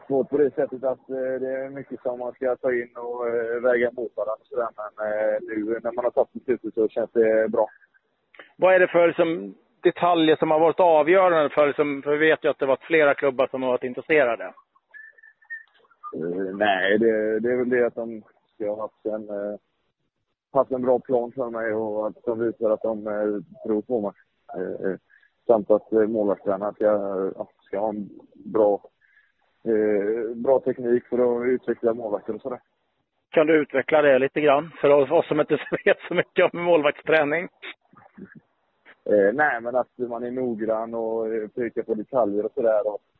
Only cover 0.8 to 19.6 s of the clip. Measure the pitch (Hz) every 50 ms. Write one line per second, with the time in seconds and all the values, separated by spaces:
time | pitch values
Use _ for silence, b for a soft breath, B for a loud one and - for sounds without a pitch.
0.8 | 123 131 127 127 _ - 131 131 131 131 131 127 131 131 131 131 135 135 139 139
1.8 | 127 - 131 - - 131 123 123 123 120 - - 131 127 123 - - 131 123 120
2.8 | 120 120 120 120 120 120 120 123 120 117 120 120 113 113 117 120 117 127 123 120
3.8 | 120 120 120 127 117 107 - - 104 107 110 - _ - - 123 117 110 - -
4.8 | 107 104 - - 107 107 104 107 110 107 107 107 - 110 110 107 104 107 117 113
5.8 | 117 120 117 123 120 120 - - 113 - - 117 - - 120 - - 107 - 113
6.8 | 110 107 - 120 110 - - 117 113 110 110 110 110 110 110 113 107 - - _
7.8 | _ _ _ _ _ _ _ _ _ _ _ B B B B B 165 185 185 185
8.8 | 180 180 - 170 170 170 - - 175 165 165 185 196 196 190 _ _ _ _ _
9.8 | - 180 165 - 175 175 175 170 160 156 156 - 165 160 156 156 165 160 151 -
10.8 | 185 175 160 151 147 151 180 196 185 180 170 160 147 135 - 151 151 143 131 -
11.8 | 151 147 143 139 135 143 147 147 156 160 151 - - 151 131 - 147 135 131 -
12.8 | - - 165 156 151 143 135 - - 139 131 120 131 - - 131 131 127 123 123
13.8 | - 127 127 135 123 - 160 151 135 120 113 98 92 92 - _ _ _ _ _
14.8 | _ _ - - - - _ _ - - _ _ _ - - - - _ _ _
15.8 | _ _ _ _ - - - - 80 87 87 92 98 95 95 101 104 104 98 92
16.8 | 92 98 104 107 117 113 110 107 107 107 110 110 113 120 123 123 123 123 127 123
17.8 | 120 117 - 120 117 117 113 107 104 _ _ _ _ _ _ - 110 104 104 107
18.8 | 107 104 _ _ - 110 107 110 107 104 104 101 101 104 104 101